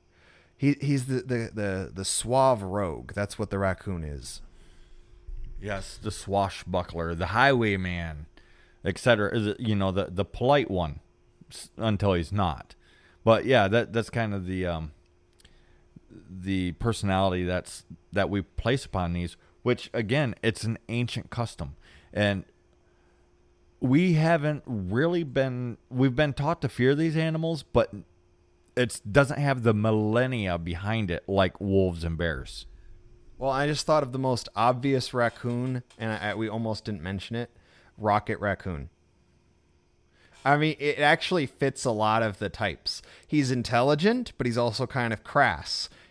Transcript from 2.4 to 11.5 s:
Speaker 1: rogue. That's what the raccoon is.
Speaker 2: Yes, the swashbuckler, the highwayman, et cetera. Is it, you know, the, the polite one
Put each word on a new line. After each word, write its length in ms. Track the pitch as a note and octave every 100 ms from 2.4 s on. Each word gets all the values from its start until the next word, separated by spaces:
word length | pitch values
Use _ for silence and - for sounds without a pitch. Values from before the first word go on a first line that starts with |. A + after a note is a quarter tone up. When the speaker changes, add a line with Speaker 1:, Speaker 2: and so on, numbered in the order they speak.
| C3+ A#2+
Speaker 1:
rogue. 500 | F#2+ G2 F#2+ C2+ B1
That's 240 | - G2+ -
what 120 | G#2
the 80 | G2
raccoon 440 | G2 F#2 - F2+
is. 400 | D2+ C#2+ A#1+ - - - - - - - - - - - - -
Speaker 2:
Yes, 360 | G2+ G2 F#2 -
the 140 | G#2+
swashbuckler, 1040 | G2 - G2+ G2 - - F#2 F2+ E2+ E2
the 120 | E2+ F2
highwayman, 1000 | G#2+ C3+ C3 A2+ G2 F2+ F2 E2 D2+ D2+ - - - - _
et 140 | - F#2
cetera. 360 | - A2+ G#2
Is 120 | A#2 G#2
it, 140 | G2+
you 140 | A#2+
know, 180 | G#2 F#2+
the, 140 | F#2 F#2+
the 140 | F2+
polite 460 | F#2+ - B2 C#3+ B2+
one 300 | F#2 D#2+ C#2+ - _ _ _ -